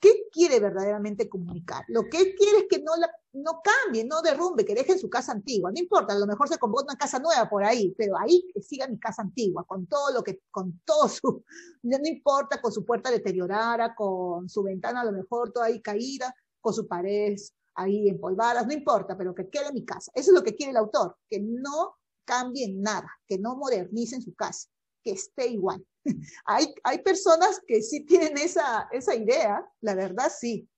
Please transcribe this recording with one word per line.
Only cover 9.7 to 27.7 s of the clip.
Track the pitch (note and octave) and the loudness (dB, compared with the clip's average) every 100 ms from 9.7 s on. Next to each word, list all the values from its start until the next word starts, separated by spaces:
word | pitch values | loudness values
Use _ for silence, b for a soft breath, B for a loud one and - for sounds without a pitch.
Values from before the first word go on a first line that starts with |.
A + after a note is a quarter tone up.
| F#3+ F3+ | -10 -4
todo | C#4+ C#4+ | -2 0
lo | B3+ | -2
que, | - F#3 _ | -4 -8 _
con | - F#3 E3+ - | -8 -8 -8 0
todo | D4+ C4 | 4 4
su, | - C4+ - _ B B B | 2 -2 -2 _ B B B
ya | A#3+ C4+ | -2 0
no | D4 | 0
importa, | D#4+ - C#4 C#4 B3+ | -2 2 2 0 -2
con | A#3 | -2
su | G#3+ | -4
puerta | G3+ A#3 C4 | -2 -2 0
deteriorada, | A#3+ G3+ F#3 F3+ G3+ A3+ A#3 A3+ | 0 0 -2 0 0 0 0 -2
con | A#3 G#3 F#3 F3+ F3 F3+ | -2 -4 -2 -4 -6 -6
su | - | -4
ventana | G3 F#3+ - B3 | -4 -4 -4 -4
a | |
lo | A#3+ | -2
mejor | G3 F#3 A#3+ A#3+ | -4 -4 -4 -4
toda | - A3+ | -2 0
ahí | A#3 | 0
caída, | G#3+ G#3 B3 C4+ B3+ - b _ | -2 -4 -4 -6 -8 -10 b _
con | A#3 | -4
sus | G3+ - | -2 -4
paredes | F3 F#3 G#3 G#3 G3+ G3+ _ _ | -4 -2 0 0 -2 -8 _ _
ahí | - F#3+ G3+ G#3 | -6 -2 2 2
empolvadas, | E3+ F3 F#3+ A#3 A#3+ A#3 | 0 -4 0 0 2 0
no | |
importa, | D4+ D4 A#3 - C4+ | -2 2 0 0 -6
pero | F#3 | -6
que | F3+ F#3+ | -6 -8
quede | D4 C#4+ | -6 -6
mi | C4+ | -6
casa. | - F#3 - | -8 -12 -6
Eso | - C4+ | -2 6
es | |
lo | F4+ | 6
que | A3+ - | 6 -4
quiere | C#4 | -2
el | B3+ | 0
autor, | G#3+ C#4+ F3+ - _ | 2 2 0 -4 _
que | G3+ | -6
no | G#3 A#3 C#4 D4 F4+ - _ _ | -4 -6 -6 -4 -4 -6 _ _
cambie | - B3 B3+ B3+ A#3 | -4 -2 -2 -4 -6
nada, | F#3+ G3+ G3 - - _ | -2 -2 -4 -6 -18 _
que | F#3+ | -4
no | G#3+ | -4
modernicen | B3+ C#4 A3+ E3+ G#3+ A#3 C4 | -4 -2 -2 -2 -4 -4 -6
su | G#3 | -12
casa, | F3 G#3 - - _ _ _ | -8 -8 -8 -16 _ _ _
que | - | -8
esté | F#3+ - - B3 | -8 -8 -4 -2
igual. | A3+ F3+ - - _ | 0 -4 -4 -12 _
<laughs> | D4 - - - - | -6 -6 -6 -14 -2
Hay, | G#3+ D#4 - | 0 0 -2
hay | - C4+ | -4 -2
personas | - F#4 - D#4+ F#4 F#4+ | 0 2 4 6 4 0
que | - | 0